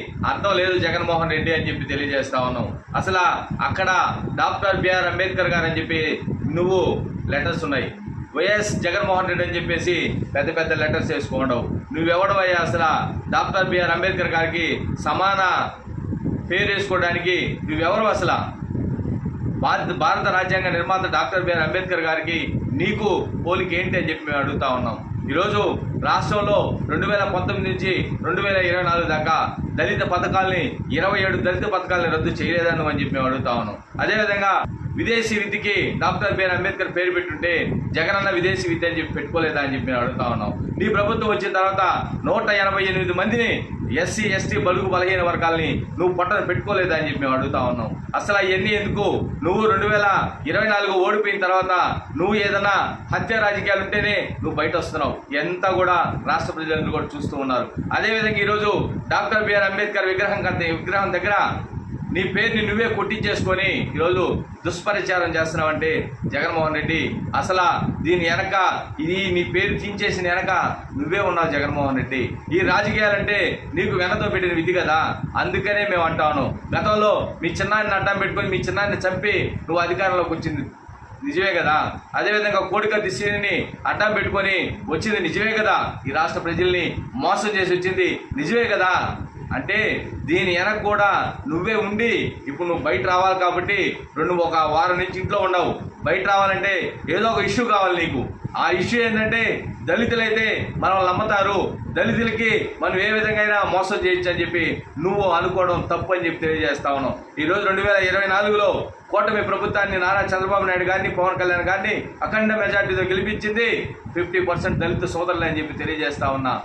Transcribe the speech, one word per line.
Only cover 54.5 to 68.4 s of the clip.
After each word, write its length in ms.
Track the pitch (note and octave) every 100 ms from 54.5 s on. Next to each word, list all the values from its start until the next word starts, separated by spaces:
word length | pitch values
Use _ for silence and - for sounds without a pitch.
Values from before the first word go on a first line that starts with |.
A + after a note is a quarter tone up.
| D3+
బయట 180 | D#3 E3
వస్తున్నావు. 380 | - D3+ C#3 - - C#3+
ఎంత 300 | E3 F3+ F#3+
కూడా 320 | F3+ F3+ F3 B2 - A#2+
రాష్ట్ర 220 | E3 -
ప్రజలందరూ 440 | D#3+ D#3 D#3 - D3+
కూడా 160 | D3 D3
చూస్తూ 200 | - C#3+
ఉన్నారు. 320 | C3+ B2 - - -
అదేవిధంగా 500 | D#3 G#3 A3 G#3+ G#3 G3+
ఈరోజు 260 | G#3 G#3 F3 - - -
డాక్టర్ 340 | F3 G#3 G#3+ G#3+
బిఆర్ 240 | G3+ G3
అంబేద్కర్ 400 | G3 G#3 G3+ F#3
విగ్రహం 300 | F#3 G3+ G3+
కంటే, 240 | F3+ E3+ E3 E3
విగ్రహం 320 | F3+ G3 F#3+
దగ్గర 240 | F3 G3+ G3+ B2 - - - - - -
నీ 80 | E3+
పేరుని 400 | F#3 F#3+ A3+ A3 G#3
నువ్వే 220 | G#3 A#3
కొట్టించేసుకొని 800 | G3 G3 G#3+ G3+ F#3+ F#3 F#3 F#3+ C#3 -
ఈరోజు 300 | D3+ E3+ F#3 D#3 C3 - - E3
దుష్ప్రచారం 640 | E3+ G#3+ G3+ F#3+ F3+ E3+ E3
చేస్తున్నావంటే 720 | D#3+ E3 D#3 D3+ D#3+ C#3 - - -
జగన్మోహన్ 440 | C#3 E3 E3 D#3 D3+
రెడ్డి, 220 | D3+ D#3+ A#2+ - - C3
అసలు 280 | - F#3 E3+ - - -
దీని 220 | C#3+ F3+ E3
వెనక, 280 | F3